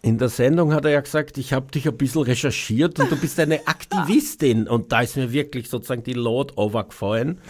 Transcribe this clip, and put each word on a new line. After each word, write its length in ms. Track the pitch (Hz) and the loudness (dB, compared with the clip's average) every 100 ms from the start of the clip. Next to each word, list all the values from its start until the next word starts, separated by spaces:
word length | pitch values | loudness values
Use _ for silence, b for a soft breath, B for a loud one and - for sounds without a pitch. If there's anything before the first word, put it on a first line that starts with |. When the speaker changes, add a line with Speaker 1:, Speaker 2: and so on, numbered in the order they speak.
Speaker 1:
In 160 | - 113 | 0 2
der 100 | 123 | 0
Sendung 440 | - 127 165 160 151 | 2 4 4 4 4
hat 100 | 147 | 4
er 60 | |
ja 100 | 147 | 2
gesagt, 380 | 139 156 151 - | 0 -2 -2 -6
„Ich 140 | 131 | -2
hab 180 | 131 131 | -2 -2
dich 160 | 147 147 | -4 -2
ein 100 | 120 | 0
bisschen 240 | 139 160 | 0 0
recherchiert 800 | 127 123 139 - - 110 170 175 | 0 0 0 -2 -2 0 2 2
und 120 | - | 0
du 40 | 151 | 0
bist 240 | 143 - | 0 0
eine 220 | 156 156 | 0 0
Speaker 2:
<laughs> 40 | - | -2
Speaker 1:
Aktivistin.“ 1000 | - - - - 240 294 - 143 110 107 | -8 -4 -2 2 2 2 0 2 2 2
Und 240 | 117 - | -2 0
da 100 | 117 | 0
ist 160 | 120 139 | 0 -2
mir 140 | 127 | -2
wirklich 380 | 131 143 127 113 | -2 -4 -8 -8
sozusagen 340 | 123 - 123 | -8 -6 -6
die 100 | 117 | -6
Lord 420 | 120 120 120 - - | -4 -2 -2 -2 -2
overgefallen. 840 | 107 110 101 - 98 113 135 180 B | -2 -2 -6 -6 -2 -2 -2 -6 B